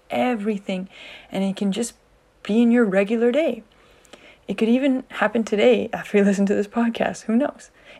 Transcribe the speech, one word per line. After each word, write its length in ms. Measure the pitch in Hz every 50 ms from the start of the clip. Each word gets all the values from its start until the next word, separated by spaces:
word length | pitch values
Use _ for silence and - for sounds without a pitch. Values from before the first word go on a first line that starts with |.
| _ -
everything. 800 | - 240 247 254 247 214 202 220 214 196 - - 190 185 190 - - - - - - - - -
And 140 | - 196 190
it 120 | 196 190
can 140 | - 208 196
just 220 | 190 214 233 - - _ _ _ _ _ _ _ _ _
be 200 | - - 202 226
in 80 | 240 233
your 160 | 233 247 240
regular 440 | 202 180 196 202 196 233 226 233 240
day. 320 | 240 294 330 294 - - - _ _ _ _ _ _ _ _ _ - - - - - _ _ -
It 80 | 196
could 120 | - 220 214
even 360 | 233 262 277 285 254 262 - -
happen 360 | - - 202 214 214 233 226
today 460 | - 214 202 226 247 240 202 202 226
after 240 | - - - - -
you 80 | 202 202
<laughs> 0 |
listen 220 | 202 196 190 196
to 80 | 196 202
this 140 | 208 208 208
podcast. 540 | - 233 233 233 226 - - - - -
Who 140 | - - 220
knows? 340 | 233 294 - - - - - _ _ _ - -